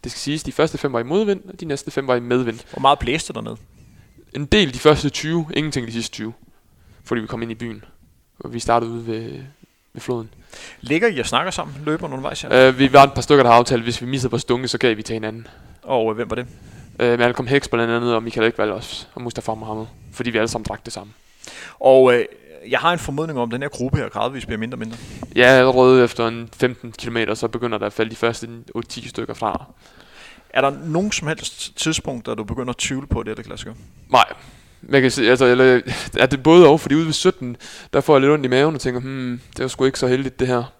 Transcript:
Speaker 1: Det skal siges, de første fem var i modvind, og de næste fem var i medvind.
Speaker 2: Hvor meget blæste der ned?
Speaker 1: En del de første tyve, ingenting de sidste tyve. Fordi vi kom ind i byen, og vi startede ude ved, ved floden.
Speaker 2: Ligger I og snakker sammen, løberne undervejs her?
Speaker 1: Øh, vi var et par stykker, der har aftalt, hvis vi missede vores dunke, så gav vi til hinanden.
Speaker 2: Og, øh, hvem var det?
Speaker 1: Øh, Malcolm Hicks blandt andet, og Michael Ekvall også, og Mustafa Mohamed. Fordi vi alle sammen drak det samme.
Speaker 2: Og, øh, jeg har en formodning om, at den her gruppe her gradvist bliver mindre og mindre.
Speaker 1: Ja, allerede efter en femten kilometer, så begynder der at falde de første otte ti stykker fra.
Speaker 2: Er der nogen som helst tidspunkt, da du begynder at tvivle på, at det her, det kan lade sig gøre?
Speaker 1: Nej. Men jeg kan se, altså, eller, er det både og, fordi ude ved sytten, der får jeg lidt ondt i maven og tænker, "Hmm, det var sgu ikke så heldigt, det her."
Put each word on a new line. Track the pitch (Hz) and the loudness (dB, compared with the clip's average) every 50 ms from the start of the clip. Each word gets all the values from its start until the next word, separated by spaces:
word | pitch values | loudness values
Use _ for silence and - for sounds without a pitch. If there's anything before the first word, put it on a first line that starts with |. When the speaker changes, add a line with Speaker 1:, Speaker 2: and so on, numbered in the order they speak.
| - | -14
Speaker 1:
Det | 127 | -14
skal | - - | -12 -10
siges, | - 139 147 156 - | -6 -6 -6 -6 -6
de | - | -8
første | - - 156 156 - | -2 0 0 0 0
fem | 147 - 143 127 | -4 -6 -4 -4
var | 117 | -4
i | 117 | -4
modvind, | 127 156 202 220 202 196 190 - - - | -2 -2 0 0 0 -2 -4 -6 -18 -16
og | - | -14
de | 175 | -8
næste | 160 143 139 - - | -8 -8 -6 -8 -6
fem | - - 139 | -6 -6 -2
var | 131 127 | 0 -2
i | 120 | -2
medvind. | 120 120 123 127 127 117 113 117 - - | 0 0 0 0 0 -2 -6 -8 -14 -16
Speaker 2:
Hvor | - - | -12 0
meget | 135 135 143 143 | 2 2 2 2
blæste | - 120 135 160 - - - | 0 -4 -4 -4 -6 -8 -12
der | 117 | -12
ned? | 110 110 113 110 - _ _ _ - - _ _ _ _ _ _ _ _ _ | -10 -12 -14 -14 -18 _ _ _ -20 -20 _ _ _ _ _ _ _ _ _
Speaker 1:
En | - 147 | -12 -2
del | 139 - 214 196 139 127 | 2 2 2 2 2 -2
de | - | 2
første | - 156 151 139 - 143 | 4 4 4 4 2 -4
tyve, | - - - 156 165 170 160 151 - | -4 -4 -6 -2 -2 -2 -4 -2 -4
ingenting | - 151 156 - 135 120 | -4 -4 -2 -4 -6 -8
de | 113 | -6
sidste | 113 117 113 - - | -8 -8 -8 -8 -10
tyve. | - 110 110 113 _ - _ _ _ _ _ _ _ _ _ _ _ _ | -10 -12 -12 -12 _ -20 _ _ _ _ _ _ _ _ _ _ _ _
Fordi | - 131 120 | -6 -4 -4
vi | 110 | -4
kom | 110 - 113 | -6 -8 -8
ind | 117 117 | -8 -10
i | 113 | -8
byen, | 113 117 117 110 104 - - _ _ _ _ _ _ _ _ _ _ | -10 -10 -12 -12 -14 -20 -20 _ _ _ _ _ _ _ _ _ _
og | - - 117 | -16 -12 -10
vi | 117 | -8
startede | - - 117 117 117 117 | -2 0 0 0 0 -2
ude | 117 117 117 | -8 -10 -8
ved, | 113 113 110 113 117 135 135 135 135 147 _ - _ _ _ _ _ _ | -8 -8 -8 -10 -12 -14 -16 -18 -20 _ _ -20 _ _ _ _ _ _
ved | - | -16
floden. | - - 127 117 113 113 - _ _ _ - - - - - _ | -8 -6 -6 -6 -6 -12 -18 _ _ _ -20 -20 -20 -20 -20 _
Speaker 2:
Ligger | - 123 143 165 220 | -6 -2 -2 0 0
I | 233 190 131 | 0 0 -2
og | - | -4
snakker | - - 127 160 185 | 0 0 0 -2 -2
sammen, | 175 - 165 147 143 135 147 | -6 -8 -10 -10 -12 -10 -6
løberne | 151 151 165 175 156 135 | -4 -4 -4 -6 -10 -10
undervejs | 131 135 - - - | -8 -8 -8 -8 -8
her? | - - - 127 131 | -4 2 6 6 6
Speaker 1:
Øh, | 131 131 127 | 6 6 4
vi | 139 131 127 | 2 8 10
var | 139 139 | 10 8
et | 139 123 | 8 6
par | 120 | -4
stykker, | 123 - 147 139 131 | 2 4 4 6 8
der | 120 | 8
har | 117 | 6
aftalt, | 120 123 - 139 117 113 | 6 6 4 -2 -2 -2
hvis | 117 117 - | -4 -8 -8
vi | 120 | -8
missede | 123 135 135 123 123 | -6 -6 -4 -4 -2
vores | - 110 - | -4 -4 -2
dunke, | - 120 123 131 | -2 -2 -2 -2
så | 120 - | -6 -4
gav | 117 - 123 110 | 0 0 0 0
vi | 104 110 | 0 -4
til | - 113 | -8 -8
hinanden. | 113 107 107 110 113 113 - - - - - - - _ | -8 -8 -8 -10 -12 -16 -20 -20 -20 -20 -20 -20 -20 _
Speaker 2:
Og, | - 135 123 113 113 | -4 -2 -2 0 -2
øh, | 107 | -2
hvem | 110 120 - | -4 -6 -6
var | 107 | -6
det? | 120 123 127 - - - - - - - - - - | -8 -10 -12 -16 -20 -20 -20 -20 -20 -20 -20 -6 -2
Speaker 1:
Øh, | 120 120 120 120 | 0 0 2 2
Malcolm | 120 120 120 - 131 | 2 0 0 -2 -4
Hicks | 120 139 139 - | 0 0 0 0
blandt | - - 120 117 117 117 | 0 -2 -2 0 0 -2
andet, | 117 120 120 120 | -2 0 0 -2
og | 113 113 | -2 -2
Michael | 117 - 120 110 | -4 -2 0 0
Ekvall | 117 117 - 104 107 | 0 0 0 -4 -4
også, | 98 - - - - - - - _ | -4 -8 -10 -14 -16 -16 -16 -16 _
og | - | -12
Mustafa | 123 120 113 - - - 113 | -12 -10 -10 -8 -8 -8 -8
Mohamed. | 110 110 110 107 110 110 113 - - - - - | -8 -10 -10 -10 -10 -12 -14 -18 -20 -20 -20 -8
Fordi | - 120 120 | -4 -4 -2
vi | 113 | 0
alle | 110 110 | 0 0
sammen | 117 - 117 107 | 0 -2 -6 -8
drak | - 101 110 _ | -8 -12 -12 _
det | 117 - | -16 -16
samme. | 107 101 104 104 _ _ _ _ _ - - - - - - - _ | -16 -16 -18 -20 _ _ _ _ _ -20 -20 -20 -20 -20 -20 -14 _
Speaker 2:
Og, | - 131 131 131 131 127 123 | 4 6 6 8 8 6 4
øh, | 120 104 - - - _ 71 78 69 78 107 | 4 2 -4 -10 -20 _ -20 -20 -20 -8 -4
jeg | 127 120 | -4 -2
har | 131 165 175 | 0 -2 -2
en | 165 | -2
formodning | - - 139 147 160 160 151 127 | -6 -8 -8 -8 -8 -6 -4 -6
om, | 120 117 | -6 -6
at | 117 | -6
den | 127 | -8
her | 139 143 | -8 -10
gruppe | - - 123 135 143 | -8 -6 -4 -4 -2
her | 151 120 98 | -4 -4 -6
gradvist | - 104 107 123 139 131 - | -4 -4 -4 -4 -4 -8 -10
bliver | - 120 107 | -8 -8 -8
mindre | 110 120 127 | -8 -8 -8
og | - | -10
mindre. | 110 113 113 - - - - - - - - | -12 -12 -14 -16 -18 -18 -16 -16 -16 -6 2
Speaker 1:
Ja, | - 123 | 4 6
allerede | 123 135 131 127 131 127 127 127 127 127 127 123 | 8 8 8 6 6 6 6 6 8 8 6 4
efter | 117 - - 117 | 2 0 -4 -4
en | 113 117 117 117 117 - | -4 -4 -8 -14 -16 -4
femten | - - 127 123 - - 117 | -2 -2 -2 -2 -6 -16 -18
kilometer, | 113 - - 123 117 117 113 - 110 | -16 -12 -12 -6 -4 -4 -2 -2 -4
så | 110 - | -4 -6
begynder | 113 - 117 120 120 113 | -6 -6 -6 -6 -6 -6
der | 104 104 | -4 -6
at | 104 - | -6 -4
falde | - 113 110 | -4 -6 -6
de | 110 | -4
første | - - 117 113 - - 113 117 117 117 - - | -4 -4 -4 -4 -4 -12 -16 -16 -20 -20 -12 -12
otte | 117 117 _ | -12 -12 _
ti | - 123 113 120 | -14 -16 -16 -12
stykker | - - 117 120 113 | -10 -10 -10 -10 -8
fra. | - 113 107 - - - _ - _ _ _ _ - - _ - - - - - - _ _ | -6 -6 -6 -6 -6 -10 _ -20 _ _ _ _ -20 -20 _ -20 -20 -20 -20 -20 -20 _ _
Speaker 2:
Er | - 120 | -2 0
der | 135 139 143 135 151 | 0 0 -2 -4 -8
nogen | 165 156 170 196 214 | -4 -4 -2 -2 -2
som | - - 165 | -6 -6 -6
helst | 147 160 - - - - - - - _ | -6 -8 -8 -10 -14 -12 -12 -16 -14 _
tidspunkt, | - - 165 156 - - - 135 120 107 | -6 -4 -4 -4 -4 -6 -8 -12 -10 -10
da | - 113 | -10 -8
du | 107 107 | -8 -8
begynder | 101 - 127 123 123 | -8 -8 -8 -8 -8
at | 120 | -8
tvivle | - - - 139 131 139 | -8 -6 -6 -6 -8 -6
på, | 143 - 117 | -6 -6 -6
at | 110 | -6
det | 107 | -8
her, | 110 | -10
det | 107 - | -12 -12
kan | - | -16
lade | - 107 | -14 -14
sig | - | -14
gøre? | - 113 - - - _ - - _ | -16 -18 -20 -20 -20 _ -20 -8 _
Speaker 1:
Nej. | 131 123 - - - - - - - - _ _ _ _ | 4 4 4 4 0 -16 -18 -20 -20 -20 _ _ _ _
Men | - - 135 | -6 2 2
jeg | 139 | 4
kan | 131 131 | 4 4
se, | 117 143 120 107 | 2 2 4 4
altså, | 127 123 131 | 4 6 6
eller, | 123 123 127 131 127 127 123 - - 117 - - - - | 4 6 6 6 6 6 4 2 -4 -10 -10 -10 -8 2
er | - - | 2 4
det | 131 143 135 127 | 4 4 2 4
både | 151 165 180 175 | 6 8 10 10
og, | 143 147 160 | 10 8 6
fordi | - - 139 | 2 0 0
ude | 156 165 | 0 0
ved | 160 151 | -2 -4
sytten, | - - 190 - - 127 123 120 - - - - - - - - | 0 0 0 0 0 -10 -12 -12 -14 -16 -20 -20 -20 -14 -4 -4
der | 139 | -2
får | 135 - 151 | 4 4 4
jeg | 135 | 6
lidt | 135 139 | 6 4
ondt | 151 151 139 | 2 2 0
i | |
maven | 127 127 131 143 156 160 | 0 2 2 2 2 0
og | 135 | -2
tænker, | - 127 123 123 | -4 -4 -6 -4
"Hmm, | 127 131 135 135 127 123 123 120 - - - | -8 -8 -10 -8 -8 -8 -8 -10 -12 -14 -10
det | - 131 | -8 -8
var | |
sgu | 131 - - 131 | -8 -4 0 0
ikke | 135 131 - | 0 0 0
så | 135 | -2
heldigt, | 127 127 131 139 131 127 - | 0 0 0 -2 -6 -4 -4
det | 131 | -2
her." | 127 127 120 120 127 _ | -2 0 -2 -2 -6 _